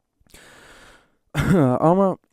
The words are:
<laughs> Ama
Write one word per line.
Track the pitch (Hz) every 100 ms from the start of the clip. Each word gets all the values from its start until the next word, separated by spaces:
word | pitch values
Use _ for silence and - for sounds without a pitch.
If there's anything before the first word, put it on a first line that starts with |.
| _ _ _ - - - - - - _ _ _ _
<laughs> | 151 - 180 131 127
Ama | 160 185 196 - _